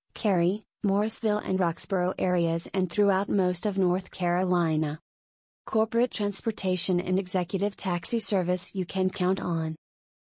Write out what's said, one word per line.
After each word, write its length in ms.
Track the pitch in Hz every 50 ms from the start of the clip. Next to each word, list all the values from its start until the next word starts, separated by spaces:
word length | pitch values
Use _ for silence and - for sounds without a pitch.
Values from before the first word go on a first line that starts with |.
| _ _ _
Cary, 500 | - - 214 190 170 170 175 196 214 - _ _ _ -
Morrisville 560 | 196 196 202 214 220 - - - 214 208 208
and 200 | - - 190 185
Roxborough 540 | 185 170 165 - - - 196 185 175 180 - -
areas 500 | 190 180 180 175 170 165 165 165 - - -
and 160 | 196 185 -
throughout 360 | - - 208 202 190 185 202 -
most 380 | 208 202 185 180 180 - -
of 140 | 208 190 190
North 320 | 185 180 175 190 185 -
Carolina. 880 | - - 185 175 175 180 185 180 180 175 170 160 156 156 156 151 151 - - _ _ _ _ _ _ _ _ _ _ _ _
Corporate 460 | - - 220 220 220 - 233 240 247
transportation 880 | - - 208 208 196 - - 226 214 - - 185 185 180 - - 180 175
and 180 | - - 185 190
executive 580 | 190 180 - 185 175 175 - 180 196 208 202
taxi 440 | - - 196 175 175 - - 240 226
service 560 | 220 - 208 190 175 170 180 180 - - -
you 100 | 196 180
can 240 | - - 190 185 185
count 320 | - - 185 180 190 190
on. 340 | - 185 170 165 160 160 160 - _ _ _ _ _ _ _ _ _ _